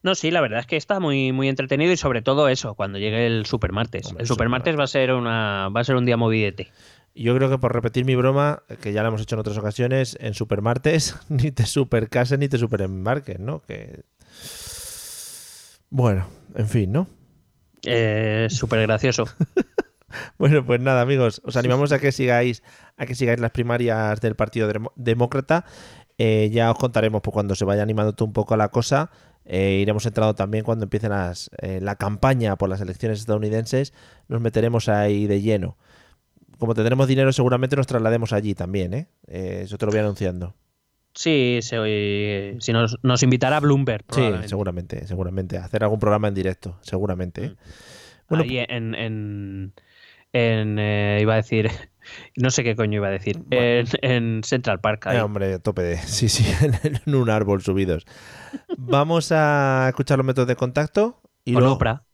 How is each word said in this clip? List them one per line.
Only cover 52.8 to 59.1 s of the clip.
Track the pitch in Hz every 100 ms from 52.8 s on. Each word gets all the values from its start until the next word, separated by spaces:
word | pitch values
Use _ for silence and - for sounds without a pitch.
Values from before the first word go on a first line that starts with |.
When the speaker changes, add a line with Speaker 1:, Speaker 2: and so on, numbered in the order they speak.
| 107 104
Speaker 1:
iba | 101
a |
decir, | 98 101 87 -
Speaker 2:
Bueno. | 123
Speaker 1:
en, | 120 120 120 -
en | 131 123 117 110
Central | - 127 123 95
Park, | 107 107 92
ahí. | 117
Speaker 2:
Eh, |
hombre, | 107 104 95
a | 92
tope | 107 92
de, | 87 85
<laughs> |
sí, | - - 117
sí, | - 107 90
en, | 147 113 151 143 -
en |
un | 139 117
árbol | 107 101 98
subidos. | 92 95 92 80 - - - -
Speaker 1:
<laughs> | - 277 - 349
Speaker 2:
Vamos | 123 139 151